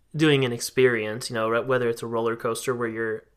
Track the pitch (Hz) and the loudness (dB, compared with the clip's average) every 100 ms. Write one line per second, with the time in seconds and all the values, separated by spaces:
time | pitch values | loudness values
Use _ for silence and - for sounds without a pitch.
0 | _ 151 156 143 127 117 - - 127 117 | _ 2 4 4 2 -2 -4 2 4 4
1 | 107 110 - 120 110 117 110 127 120 117 | -2 -6 -6 -2 0 0 0 0 0 -2
2 | 117 117 117 113 120 113 - 120 117 110 | -4 -2 -2 -2 -4 -4 -2 -2 -2 -4
3 | 113 110 - | -4 -6 -8